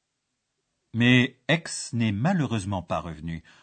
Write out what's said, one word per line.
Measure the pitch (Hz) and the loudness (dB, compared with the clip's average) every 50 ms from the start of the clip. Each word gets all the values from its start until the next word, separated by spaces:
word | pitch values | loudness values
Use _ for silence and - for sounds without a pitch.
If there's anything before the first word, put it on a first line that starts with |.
| _ _ _ _ _ _ _ _ _ _ _ _ _ _ _ _ _ _ - | _ _ _ _ _ _ _ _ _ _ _ _ _ _ _ _ _ _ -2
Mais | 113 117 120 127 127 123 - - _ _ - | 2 4 6 8 6 6 4 0 _ _ -2
X | 151 170 170 - - - - - - | -2 -2 -2 -6 -12 -12 -10 -8 -4
n'est | 117 117 110 | -2 -2 0
malheureusement | 104 98 120 170 196 175 143 120 113 110 92 95 101 92 | 0 0 0 0 0 0 -2 -2 -2 -4 -4 -4 -6 -6
pas | 85 - - 82 | -6 -4 -6 -6
revenue. | 80 85 80 78 78 82 82 80 - _ - _ | -6 -8 -12 -12 -10 -10 -10 -10 -12 _ -20 _